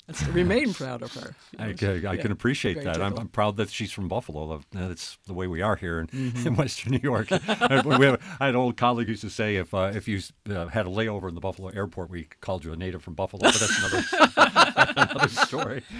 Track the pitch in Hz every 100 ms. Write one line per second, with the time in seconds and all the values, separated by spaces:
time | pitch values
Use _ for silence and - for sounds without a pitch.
0 | - - 147 175 180 233 262 - 135 120
1 | 117 - - - - - 107 90 98 87
2 | 82 - 104 - 120 147 - - 92 85
3 | 101 117 104 - 104 104 101 - 101 -
4 | 90 107 - 76 78 78 - 98 92 85
5 | - - - 90 92 82 104 - 87 82
6 | 82 131 127 120 120 123 139 - 113 135
7 | 135 110 107 185 214 214 240 - 151 -
8 | 139 120 - - 135 123 123 117 123 120
9 | 117 104 107 - 107 95 87 98 98 104
10 | - 98 - - 101 95 85 110 90 101
11 | 110 101 92 85 95 90 95 101 98 95
12 | 87 87 78 - - 90 78 82 92 85
13 | 92 82 95 104 240 - 107 - 1077 -
14 | - 349 277 - - 320 285 - 285 240
15 | - - - 131 170 143 - 127 -